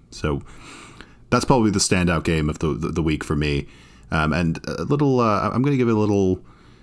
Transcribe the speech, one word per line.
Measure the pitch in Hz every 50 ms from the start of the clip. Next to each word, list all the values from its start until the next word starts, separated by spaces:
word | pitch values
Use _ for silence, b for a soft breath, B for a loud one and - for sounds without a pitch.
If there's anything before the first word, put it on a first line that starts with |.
| - -
So | - - - 78 71 67 B B B B B B B B B B B B B B B B B -
that's | 123 123 -
probably | - 139 123 110 107
the | 95 95
standout | - - 104 92 87 90 85 80 76
game | 87 82 78 76 78
of | 78 -
the, | 82 78 69
the, | - 78 -
the | 78 85
week | 78 80 76 71 -
for | - 80
me. | 73 76 73 71 71 71 B B B B B B B B B
Um, | - 78 78 78
and | 71 85 87 82 80 - -
a | 80 - - 85
little, | 131 143 143 147 139 131 123
uh, | 117 110 104 98 - 104
I'm | - 113
gonna | 131 147 143
give | 127 123 117
a | 113
little | 107 107 104 101 101 98 95 92 - B B B B B B B B